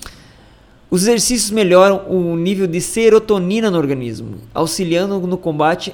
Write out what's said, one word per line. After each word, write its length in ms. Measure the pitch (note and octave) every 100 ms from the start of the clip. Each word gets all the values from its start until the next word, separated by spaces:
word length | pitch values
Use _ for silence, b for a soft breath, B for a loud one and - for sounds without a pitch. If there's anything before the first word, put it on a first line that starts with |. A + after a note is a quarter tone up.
| B B B B B B B B -
Os 140 | F3+
exercícios 480 | G#3 A#3 - B3 G#3
melhoram 580 | A3 F#3 F3+ G3 F#3+ -
o 260 | F#3 E3+ E3+
nível 300 | F3 G3 F#3
de 160 | E3+
serotonina 880 | - A3+ A3+ G#3+ A3 G3+ F3+ A3 A3
no 80 | E3+
organismo, 600 | C#3 C3+ A#2+ A2+ A2+ F#2 - -
auxiliando 640 | D#3+ F3+ F3 E3+ G3 G3
no 180 | F3+ F3+
combate 560 | E3+ D3+ D#3 F3 -